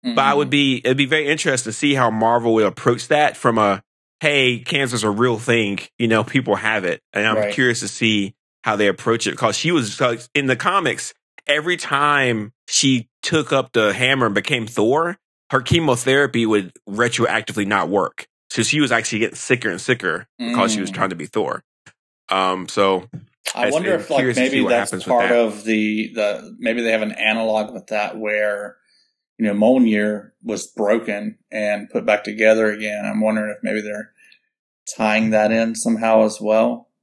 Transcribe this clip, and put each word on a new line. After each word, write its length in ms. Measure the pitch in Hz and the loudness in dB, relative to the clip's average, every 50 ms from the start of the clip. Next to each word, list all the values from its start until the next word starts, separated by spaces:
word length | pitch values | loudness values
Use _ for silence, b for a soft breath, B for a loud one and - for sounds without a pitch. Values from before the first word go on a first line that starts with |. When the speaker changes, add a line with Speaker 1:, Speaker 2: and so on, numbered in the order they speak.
| - | -8
Speaker 1:
But 160 | 123 117 127 | -2 0 2
I 160 | 135 139 143 | 2 4 2
would 100 | 143 147 | 2 2
Speaker 2:
Mm-hmm. 40 | 131 | 2
Speaker 1:
be, 260 | 135 143 143 135 131 113 - | 2 2 2 2 0 0 2
it'd 120 | 123 131 | 0 2
be 100 | 139 139 | 2 2
very 200 | 127 156 156 151 | 2 2 0 2
interesting 440 | 143 160 160 - 160 135 123 - 113 | 0 0 0 0 -2 -2 -2 -4 -6
to 40 | 110 | -6
see 200 | - - 143 139 | -2 0 0 2
how 160 | 135 127 117 | 2 2 0
Marvel 420 | 110 110 110 113 120 120 117 117 113 | 2 2 2 2 2 2 2 2 4
would 120 | 110 107 | 4 2
approach 420 | 101 - - - 123 120 117 - | 2 -2 0 0 0 0 0 0
that 280 | - 151 147 151 - - | 0 2 2 2 0 0
from 220 | - - 127 113 | 0 0 2 2
a, 240 | 110 107 101 98 101 _ _ _ _ _ _ _ _ | 4 4 2 2 0 _ _ _ _ _ _ _ _
"Hey, 400 | - 151 147 139 131 127 123 113 | -2 0 2 2 2 2 0 -2
cancer's 440 | 123 - - 143 139 120 123 113 107 | -6 -4 -2 -2 -2 -2 -2 0 0
a 60 | 107 | 0
real 300 | 101 107 123 127 113 107 | 0 2 2 0 0 0
thing. 400 | 120 127 117 117 110 101 98 92 - - _ | 0 0 2 2 2 0 -4 -6 -8 -14 _
You 100 | - 120 | -2 0
know, 160 | 113 113 110 110 | 2 2 2 0
people 320 | - - 135 123 120 123 | 0 -2 -2 0 0 -2
have 280 | 101 107 110 110 104 92 | 0 0 -2 -2 0 -2
it." 160 | 87 82 - _ _ - | -4 -4 -6 _ _ -4
And 120 | 101 104 | -2 0
I'm 100 | 110 107 | 0 2
Speaker 2:
Right. 140 | 110 104 104 - | 0 0 -2 0
Speaker 1:
curious 260 | - 127 123 113 120 | 0 0 0 0 -2
to 80 | 117 | -6
see 480 | 104 - - 123 113 110 104 98 95 - _ _ _ _ _ - | -10 -6 -2 0 0 2 0 -2 -4 -8 _ _ _ _ _ -4
how 120 | 117 107 | -2 0
they 100 | 104 104 | 2 2
approach 380 | 101 92 - - 117 113 117 - | 2 2 0 -2 -2 -2 0 -2
it. 100 | 101 73 | -4 -4
'Cause 220 | - 123 110 98 | 0 -2 -2 -2
she 140 | - - 160 | 0 -2 0
was, 240 | 175 151 113 104 - | 0 0 -2 -2 -2
'cause 320 | - 139 123 120 120 - _ _ | -2 0 -2 -2 -4 -10 _ _
in 100 | 147 139 | -2 0
the 100 | 131 127 | 0 -2
comics, 600 | 123 - 170 185 196 170 131 - - - - - _ _ _ _ - _ | 0 0 0 0 2 0 0 -4 -4 -8 -14 -14 _ _ _ _ -12 _
every 280 | - 143 151 151 175 180 | -2 -2 0 0 -2 -4
time 760 | 170 - - 143 139 147 147 143 143 135 123 117 107 104 110 _ _ _ | -4 -4 -4 0 0 2 2 2 2 2 2 0 -2 -4 -8 _ _ _
she 420 | - - - - 139 131 120 - _ _ _ - | -2 -2 2 2 2 2 2 -2 _ _ _ -6
took 280 | - 165 156 147 - | -2 0 0 0 2
up 200 | 147 135 127 - - | 0 0 0 2 2
the 200 | 120 110 104 95 | 2 2 2 2
hammer 340 | 107 127 127 135 131 123 | 2 0 0 2 2 2
and 80 | 107 98 | 2 0
became 320 | 104 98 - 139 120 110 | 0 0 0 -4 -4 -4
Thor, 500 | 110 - 113 104 117 139 156 165 170 185 _ _ _ _ _ _ _ | -4 -2 0 2 2 2 2 0 -2 -6 _ _ _ _ _ _ _
her 120 | - 135 | -2 -2
chemotherapy 840 | 123 - - 170 165 143 123 120 - 135 135 143 143 127 - 120 113 | 2 2 2 2 4 2 0 0 2 2 2 2 2 2 0 0 2
would 260 | 110 107 104 95 90 _ - _ | 2 2 0 0 -2 _ -20 _
retroactively 760 | 104 98 107 120 120 120 - 113 - 98 113 110 - 95 107 101 | -10 -2 -2 0 0 0 0 0 0 0 -4 -4 -4 -4 -4 -2
not 240 | 98 104 98 85 82 | 0 0 0 0 0
work. 380 | 98 98 87 - _ - - _ _ _ _ _ | 0 0 0 -2 _ -14 -20 _ _ _ _ _
So 100 | - - | -4 -2
she 200 | 110 - 147 151 | 0 0 2 0
was 100 | 147 117 | 2 2
actually 280 | 117 113 110 - 117 104 | 2 0 0 -2 -2 -2
getting 160 | 113 - - | -2 -4 -4
sicker 340 | - - - 127 127 - 107 | -10 -2 -2 -2 -2 0 -6
and 100 | 85 98 | -6 -4
sicker 460 | - - 127 120 - 87 80 90 - _ _ | -2 -2 -2 -2 -2 -4 -4 -4 -8 _ _
because 340 | - 120 117 120 117 98 - | -10 -8 -4 0 0 0 0
she 100 | 110 101 | 0 -2
was 100 | 95 90 | -4 -6
Speaker 2:
Mm. 40 | 92 | -4
Speaker 1:
trying 140 | - 98 95 | -4 -4 -4
to 60 | 90 | -4
be 100 | 82 76 | -8 -12
Thor. 380 | - - 110 95 67 - - _ _ _ _ _ - _ _ _ _ _ _ _ - | -6 -4 -4 -4 -2 -6 -8 _ _ _ _ _ -20 _ _ _ _ _ _ _ -2
Um, 380 | 95 95 95 92 92 92 90 | 0 0 2 0 0 -2 -6
so 420 | 82 - 104 98 98 95 90 - - - - - _ _ _ _ - - | -6 0 2 2 2 2 0 -2 -10 -18 -18 -18 _ _ _ _ -10 -4
Speaker 2:
I 120 | - 123 | -2 0
Speaker 1:
it's 60 | 127 139 | 0 0
Speaker 2:
wonder 220 | 160 185 214 180 | 0 0 0 -2
if, 140 | - - - | -2 -2 0
like, 80 | 147 135 | 0 2
Speaker 1:
curious 180 | 127 127 117 | 2 2 2
to 60 | 127 127 | 2 0
see 40 | 135 | 2
Speaker 2:
maybe 100 | 135 135 123 | 2 0 2
Speaker 1:
what 60 | - | 2
Speaker 2:
that's 220 | 120 120 113 - | 2 2 0 -2
Speaker 1:
happens 140 | - 95 - | -6 -8 -2
with 40 | - | 0
Speaker 2:
part 180 | 127 120 107 92 | 2 2 4 4
Speaker 1:
that. 60 | 120 120 | 4 4
Speaker 2:
of 240 | 117 107 104 104 - | 2 2 -2 -6 -2
the, 480 | 113 110 107 107 107 107 107 110 - - | 0 0 2 2 0 -2 -4 -6 -6 -2
the, 420 | 113 104 104 101 - - - - - | -2 -2 -2 -2 -4 -10 -16 -14 -6
maybe 220 | 117 113 117 120 117 | -4 -4 -2 -2 0
they 80 | 113 | 0
have 100 | 110 110 107 | 0 0 -2
an 80 | 107 104 | -4 -4
analog 600 | - 107 110 110 113 113 110 107 107 107 107 117 | -2 0 0 0 0 0 0 0 -2 -2 -4 -10
with 140 | - - | -16 -10
that 300 | - 110 104 104 - - | -6 -4 -4 -4 -4 -6
where, 600 | 110 110 107 107 107 107 104 104 101 104 104 - _ _ _ _ _ _ _ _ _ _ _ _ | -6 -4 -4 -2 0 0 -2 -2 -4 -8 -12 -14 _ _ _ _ _ _ _ _ _ _ _ _
you 80 | - 113 | -4 -2
know, 80 | 104 104 | -2 2
Mjolnir 760 | 101 107 117 131 131 123 113 107 104 104 107 107 101 98 - _ _ - | 4 4 6 6 6 6 4 4 2 0 0 -2 -4 -8 -16 _ _ -8
was 220 | 113 107 90 - | -6 -6 -6 -8
broken 720 | - _ - 107 101 110 113 - - 104 104 104 107 107 _ _ _ | -10 _ -2 0 2 2 0 0 -4 -8 -6 -6 -8 -10 _ _ _
and 380 | - 110 104 104 104 104 107 - | -6 -4 -2 -2 -4 -4 -6 -6
put 140 | - 120 - | -6 -4 0
back 160 | 110 107 104 - | 0 0 0 0
together 480 | 107 104 107 107 110 110 110 110 107 | -8 -2 2 4 4 4 4 4 0
again. 340 | 104 107 107 107 104 104 104 | 0 -4 -6 -6 -6 -6 -6
I'm 140 | 104 104 107 | -4 -2 0
wondering 300 | 107 107 107 107 107 107 104 | 0 0 0 0 -4 -6 -6
if 20 | - | -6
maybe 200 | - - 104 107 | -6 -4 -4 -4
they're 320 | 104 104 104 104 - _ b b b b b b b b _ _ _ _ _ _ _ - - | -6 -6 -10 -10 -12 _ b b b b b b b b _ _ _ _ _ _ _ -16 -4
tying 320 | - 110 107 107 110 113 110 | -2 0 2 2 2 2 2
that 200 | 110 107 107 107 | 2 4 4 4
in 240 | 113 113 113 113 113 | 2 2 0 0 -2
somehow 480 | 113 - 117 113 107 113 113 113 110 110 | -4 0 0 0 0 2 4 4 4 4
as 160 | 107 107 - | 2 0 -4
well. 480 | 107 107 107 110 113 120 120 117 _ _ _ _ | -2 2 2 4 2 2 0 -6 _ _ _ _